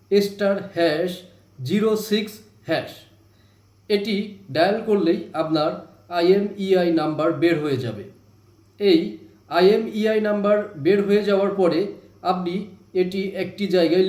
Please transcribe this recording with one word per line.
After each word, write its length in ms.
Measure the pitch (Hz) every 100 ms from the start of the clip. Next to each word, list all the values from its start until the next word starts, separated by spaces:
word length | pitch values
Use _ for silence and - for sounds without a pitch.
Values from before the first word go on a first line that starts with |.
| -
স্টার 460 | 202 190 - 202 196 -
হ্যাশ 360 | 170 170 156 180 180 - _ _ -
জিরো 320 | 131 202 220 214 -
সিক্স 240 | 208 214 - - _ -
হ্যাশ। 220 | 302 - - - _ _ _ _ _ _ _ -
এটি 260 | 202 220 202 - - -
ডায়াল 240 | 147 185 220 220
করলেই 320 | 202 165 196 - 156
আপনার 280 | 156 156 160 - - - - 175
আইএমইআই 720 | 175 202 202 - 190 185 170 160
নাম্বার 280 | 156 147 160 143
বের 140 | 170 156
হয়ে 160 | 151 127
যাবে। 200 | 113 101 - - _ _ _ _ _ -
এই 200 | 202 165 208 - - - - 165
আইএমইআই 600 | 185 226 226 214 214 220 214
নাম্বার 280 | 208 202 208 208 151
বের 160 | 151 202 196
হয়ে 160 | 208 202
যাওয়ার 240 | 196 196 190
পরে 200 | 175 156 202 - - _ 175
আপনি 240 | 185 175 196 214 - _ 185
এটি 180 | 180 190 190 190
একটি 220 | 180 - 196
জায়গায় 300 | 180 160 180